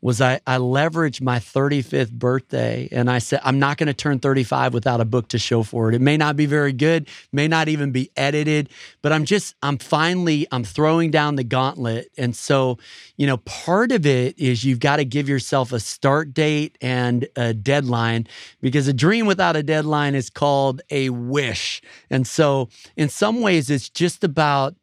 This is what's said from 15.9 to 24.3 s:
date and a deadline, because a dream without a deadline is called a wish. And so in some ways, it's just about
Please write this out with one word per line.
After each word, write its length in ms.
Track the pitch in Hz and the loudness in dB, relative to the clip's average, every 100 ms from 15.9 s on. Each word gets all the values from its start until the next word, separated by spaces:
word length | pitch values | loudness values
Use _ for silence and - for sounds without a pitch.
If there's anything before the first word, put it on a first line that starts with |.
| - 139 143 156 | -2 2 2 0
date 460 | 131 151 151 151 _ | -2 0 0 -4 _
and 460 | 127 127 123 120 120 - | -4 0 0 0 -2 -4
a 180 | 120 | -2
deadline, 720 | 113 104 143 135 120 113 117 113 - - _ | -2 0 0 0 0 0 -2 -4 -12 -20 _
because 280 | 131 135 135 | -2 0 0
a 60 | |
dream 340 | 135 147 226 220 | 2 2 2 2
without 280 | 190 180 160 | 2 2 0
a 60 | |
deadline 540 | 147 156 151 151 147 139 | 0 -2 0 0 0 -2
is 160 | 123 | -4
called 500 | - 143 139 135 131 - | -2 0 2 0 -2 -4
a 220 | 147 131 | -2 -2
wish. 680 | 123 120 143 135 95 - - - - _ | -4 -4 -2 -2 -4 -6 -10 -14 -20 _
And 160 | 139 127 | -2 -2
so 440 | - 151 139 123 - - - | 2 2 2 -2 -8 -18 -2
in 100 | 151 | -2
some 340 | - 208 226 | 0 0 0
ways, 280 | 220 175 127 | 2 2 2
it's 180 | 143 - | -2 -2
just 360 | - 175 - | -2 -2 0
about 500 | 190 | -2